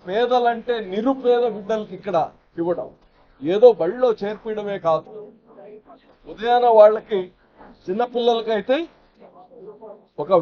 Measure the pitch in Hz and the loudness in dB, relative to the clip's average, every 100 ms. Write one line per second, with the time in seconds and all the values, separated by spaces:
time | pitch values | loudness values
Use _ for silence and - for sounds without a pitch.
0 | 180 208 240 247 240 233 233 233 190 202 | -6 -2 0 0 0 -2 -4 -6 -6 -4
1 | 240 269 247 240 240 208 196 220 202 180 | -2 -2 0 0 0 -4 -6 -6 -8 -14
2 | 196 175 - - _ - 170 165 101 _ | -4 -4 -4 -8 _ -6 -4 -4 -8 _
3 | _ _ _ - 139 202 240 175 165 240 | _ _ _ -10 -4 6 6 6 -2 0
4 | 254 214 202 208 226 214 202 196 170 160 | -2 -2 -6 -8 -10 -8 -8 -4 -2 -2
5 | - 427 - - _ - - 427 - - | -4 -20 -20 -20 _ -20 -20 -20 -20 -20
6 | _ _ 143 180 233 240 247 220 214 214 | _ _ -20 -6 0 2 6 8 8 6
7 | - 202 180 _ _ _ - - - 202 | -4 -6 -6 _ _ _ -20 -16 -8 -4
8 | 247 240 240 226 220 214 196 277 339 _ | -4 -2 0 0 -2 -4 0 -2 -4 _
9 | _ _ - - - 494 214 - 220 - | _ _ -20 -20 -20 -20 -20 -20 -20 -20
10 | _ - 147 185 | _ -10 0 4